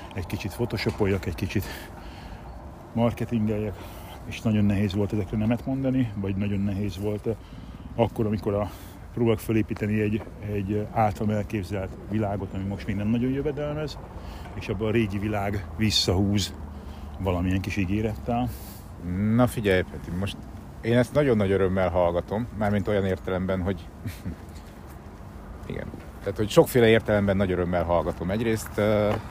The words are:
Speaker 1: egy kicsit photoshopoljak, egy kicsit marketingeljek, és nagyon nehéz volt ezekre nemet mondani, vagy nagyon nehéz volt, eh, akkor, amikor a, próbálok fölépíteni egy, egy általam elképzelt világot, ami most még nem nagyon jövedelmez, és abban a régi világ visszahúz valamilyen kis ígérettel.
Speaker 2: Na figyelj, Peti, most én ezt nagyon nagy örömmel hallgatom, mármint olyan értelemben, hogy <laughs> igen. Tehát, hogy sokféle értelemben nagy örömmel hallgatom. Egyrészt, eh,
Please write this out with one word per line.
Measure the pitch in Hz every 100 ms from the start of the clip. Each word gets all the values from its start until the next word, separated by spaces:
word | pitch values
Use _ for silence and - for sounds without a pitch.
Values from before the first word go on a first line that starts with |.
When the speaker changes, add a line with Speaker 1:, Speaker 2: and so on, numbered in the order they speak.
| -
Speaker 1:
egy | - 87
kicsit | 107 101
photoshopoljak, | - 120 110 113 - 98 98 -
egy |
kicsit | - 95 104 - - - - - - - - - - - - -
marketingeljek, | 113 117 - 113 117 107 107 107 92 - - - - -
és | -
nagyon | 117 107
nehéz | 104 98 104
volt | 101 101
ezekre | 107 92 110
nemet | 110 120 -
mondani, | 135 135 131 117
vagy | 101 98 98
nagyon | 101 101
nehéz | 101 98 101 95
volt, | 104 104 117
eh, | 107 - - - - - -
akkor, | 117 - 104
amikor | 104 110
a, | 101 101 - - - -
próbálok | - 117 107
fölépíteni | - 110 104 104 104 107
egy, | 104 107 - - 101
egy | 104 95 104 107
általam | 117 107 - 107
elképzelt | 107 98 110 87 101 92 - 95
világot, | 107 104 101 95
ami | 98
most | 98 98 -
még | 101
nem | 104
nagyon | 117 127
jövedelmez, | 135 147 139 147 151 151 - - - - - -
és | - -
abban | 98 110
a |
régi | 117 107 101
világ | 107 104 101 101 - -
visszahúz | 107 - - 92 98 104 90 - - - - - - -
valamilyen | 92 90 92 95
kis | 92 101
ígérettel. | 92 104 113 107 - 120 123 - - - - - 85 90 107
Speaker 2:
Na | 117 123
figyelj, | - 101 92
Peti, | 87 76 - 87
most | 95 - - - - -
én | 110 120
ezt | 120
nagyon | 143 143 110
nagy | 95
örömmel | 98 95 95 92
hallgatom, | 90 87 87 - 104 120 101
mármint | 104 104 95
olyan | 104
értelemben, | 95 92 - 92 95 95
hogy | 90 87 - - - - - - - - - - -
<laughs> | - - - - - - - -
igen. | 50 - - - -
Tehát, | 98 98
hogy | 104
sokféle | - 156 127 113
értelemben | 110 - 104 101 95
nagy | 95
örömmel | 90 87 90
hallgatom. | 85 87 80 82 87
Egyrészt, | 107 113 110 - -
eh, | 107 107 104 104 -